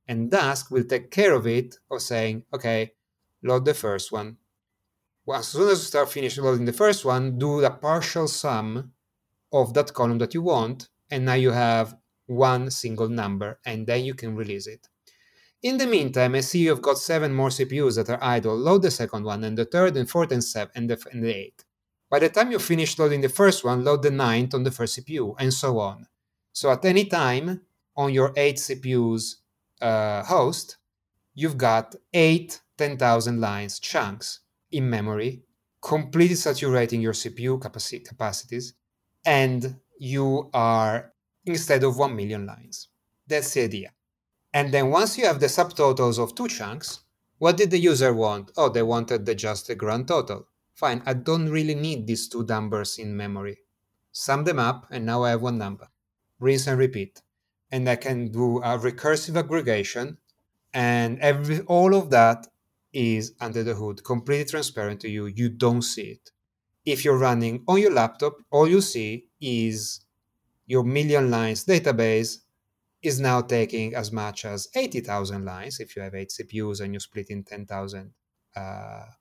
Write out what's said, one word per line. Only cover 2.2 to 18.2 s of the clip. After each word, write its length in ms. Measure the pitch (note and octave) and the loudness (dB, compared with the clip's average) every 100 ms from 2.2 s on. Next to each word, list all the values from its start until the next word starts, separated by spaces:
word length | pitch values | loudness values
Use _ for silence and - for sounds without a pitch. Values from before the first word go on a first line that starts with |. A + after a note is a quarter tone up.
| A2 A2 - | -2 -4 -8
"Okay, 380 | C3+ A#2 A2 A2 _ _ _ _ _ | -6 -2 -2 -2 _ _ _ _ _
load 200 | B2 B2+ | 0 2
the 100 | C3+ | 2
first 360 | C#3+ A2 G2 - | 0 0 -4 -4
one." 280 | A2 G#2+ A2+ _ _ _ _ _ _ _ _ | -8 -10 -14 _ _ _ _ _ _ _ _
Well, 140 | - C3+ | -6 -6
as 80 | A2+ | -4
soon 220 | D3 G3+ | 2 4
as 100 | F3+ | 4
you 60 | |
start 260 | - D3 C#3+ | 2 0 0
finish 260 | C#3+ B2+ C3 | 0 -4 0
loading 260 | C3+ B2 | 0 2
the 80 | A#2+ | 0
first 320 | - G#3 G3+ | 2 2 2
one, 340 | C3+ B2+ C3 B2 | 2 0 0 -2
do 220 | D3 D3 | 0 2
the 100 | C3+ | 2
partial 560 | B2+ D3 E3 D#3+ E3+ D3+ | 0 -2 0 -2 -2 -2
sum 640 | - D3 A2 A2 A#2 C3+ _ _ _ _ _ _ | -2 -2 -2 -4 -6 -10 _ _ _ _ _ _
of 220 | C#3+ A#2 | 2 2
that 180 | C#3 D3 | 2 0
column 260 | - A#2+ A#2 | 0 0 0
that 160 | A#2 | -2
you 80 | E3+ | -2
want, 460 | F3 C3+ A2+ C3 - _ - | 0 2 0 -6 -14 _ -8
and 140 | C3+ | -4
now 100 | B2+ | 0
you 160 | C3 C3 | 4 4
have 460 | A#2+ A#2+ A2+ A2 - _ _ - | 4 2 2 0 -6 _ _ -6
one 440 | B2 C3 B2+ C3 | 2 4 4 -2
single 380 | - A#2 A2 A2+ | -6 -6 -4 -2
number, 500 | A#2 G2+ G2 G2+ A2 B2 | -2 -4 -4 -6 -8 -8
and 200 | A2 A2 | -6 -2
then 180 | B2 | -2
you 100 | C3 | -2
can 200 | C3 A#2 | -8 -8
release 320 | A2 G#2 G2+ G#2 | -8 -6 -8 -10
it. 220 | A2 _ _ _ _ _ _ _ _ | -16 _ _ _ _ _ _ _ _
In 160 | B3 C4 | -2 0
the 80 | B3+ | 2
meantime, 480 | G3+ C3+ C3 B2 | 2 2 2 2
I 60 | C3+ | 2
see 240 | C3 F3 | 0 2
you've 180 | E3 C#3 | 4 4
got 160 | C#3+ C#3 | 2 0
seven 340 | - D#3+ D3+ | 2 0 0
more 180 | C3 C3+ | 0 0
C 140 | C3 | 0
P 160 | C3 C#3 | -2 2
Us 140 | C3+ A2+ | 2 2
that 140 | G#2+ | -2
are 120 | A#2+ | -2